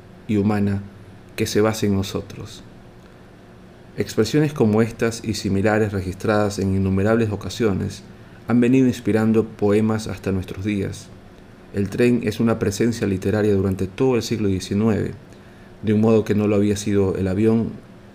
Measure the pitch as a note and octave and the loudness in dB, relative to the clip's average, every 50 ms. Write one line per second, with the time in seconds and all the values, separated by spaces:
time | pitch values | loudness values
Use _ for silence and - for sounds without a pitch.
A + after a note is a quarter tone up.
0 | - - - - - - G#2+ G2+ G2 G#2+ G#2 G2+ G2+ G2+ G2 G2 - - - - | -20 -20 -20 -14 -6 -2 0 0 2 2 0 0 0 0 -2 -4 -6 -10 -16 -20
1 | - - - - - - - - G#2+ - - G#2 G#2+ A2 G#2+ - G#2+ G2+ G2 G2 | -20 -20 -20 -20 -20 -12 -6 -4 -4 -2 0 0 0 0 0 0 0 0 0 0
2 | G2 G2 - F2+ - - - G#2+ G#2+ - - - - - - - - - - - | -2 -4 -6 -8 -10 -10 -14 -14 -16 -16 -16 -20 -20 -20 -20 -20 -20 -20 -20 -20
3 | - - - - - - - - - - - - - - - - - - - - | -20 -20 -20 -20 -20 -20 -20 -20 -20 -20 -20 -20 -20 -20 -20 -20 -20 -10 -8 -6
4 | G#2 - - A2 A2 - - D3 D#3 C#3+ D3 - A#2 G#2+ G#2 A2 A#2 A2+ - - | -6 -2 0 0 0 2 2 2 2 2 2 2 2 4 4 4 2 0 -2 -2
5 | A#2+ A2+ A2+ - - A2+ G2+ - - G2 G2 G2 G2 G#2+ G#2+ G#2+ A2 G2+ G2+ F#2+ | -4 -4 -4 -4 -6 -6 -6 -4 -4 -2 0 0 2 2 2 2 0 0 -2 -4
6 | F2+ F#2 F2 - - G#2+ G#2+ G#2 G#2 G2+ G2+ G2+ G2 F#2+ F#2+ G2 F#2+ F#2+ F#2+ G2 | -6 -6 -8 -4 -2 0 2 2 0 0 -2 -2 -2 0 0 0 0 0 0 2
7 | G2 A2 A2+ A#2 A#2 G#2 G#2 - - G2+ - - A#2 G#2+ F#2+ F#2 G2 G2 G2 - | 2 2 2 2 0 0 -4 -6 -8 -8 -4 -2 0 0 0 0 -4 -6 -8 -10
8 | - - - - - - - - - - A#2 B2 A#2+ A#2+ C3 C3 C3 B2 A#2 - | -16 -20 -20 -20 -20 -20 -20 -12 -4 0 2 2 4 4 4 4 4 4 2 0
9 | - G#2 G#2 A2 A2 A2+ A2 A2+ G#2+ - - - G#2 G2+ G2+ G#2+ A2 A2 A2 G#2+ | 0 0 2 2 2 4 2 2 2 0 -2 -2 0 2 4 4 2 2 0 -2
10 | G#2+ - F#2+ - - F#2+ F#2+ F#2 F#2 - - F#2+ F#2+ G#2+ G#2 G2 F#2+ G2 G2 - | -4 -8 -10 -6 -4 -4 -2 -2 -4 -6 -8 -6 -4 -4 -2 -2 -4 -6 -8 -10
11 | - - - - - - - - - - - - - - - G2+ G2+ - - - | -16 -18 -20 -20 -20 -20 -20 -20 -20 -20 -20 -20 -20 -8 -4 -4 -4 -2 0 2
12 | B2 B2 B2 A#2 - G#2+ G#2 - A2+ A2+ A2+ - - G#2 G2+ - A2+ A#2+ A2+ - | 2 2 2 2 0 -2 -2 0 2 2 2 2 0 -2 0 0 0 0 0 0
13 | A2 G2 F#2+ F#2 - G2+ F#2+ G#2+ G#2 G#2+ G2+ G2 F#2+ G2 F#2+ F#2+ F#2+ F#2 F#2+ - | -2 -2 -2 0 0 0 0 2 2 2 2 2 2 0 0 -2 -4 -6 -2 0
14 | C3+ C3 B2+ A#2 - - A#2 G#2 G#2+ G2 F#2+ F#2 - - G2 G2+ A2 A2+ G2+ G2 | 0 2 2 0 -2 -2 -4 -2 0 0 -2 -2 -2 -2 -2 0 2 2 2 0
15 | F#2+ - G2 - - - - - - - - - - - - - - G#2+ G#2+ G#2+ | -2 -4 -6 -10 -16 -20 -20 -20 -20 -20 -20 -20 -20 -20 -16 -6 -2 0 2 4
16 | A2 A2+ A2+ G#2+ G2+ - G2+ G2+ G#2 G#2 G#2+ G2+ G#2 G#2 G2+ G2+ - G#2+ G2+ G2+ | 4 6 4 4 4 2 0 0 2 2 2 2 2 2 0 -2 -2 0 2 2
17 | G2 F#2+ E2+ - F#2+ F#2 F#2 G2+ A2 A2 A2+ A2+ A2 - - - - - - - | 2 2 0 0 -2 -2 0 2 2 4 4 2 0 -2 -6 -10 -16 -20 -20 -20
18 | - - | -20 -20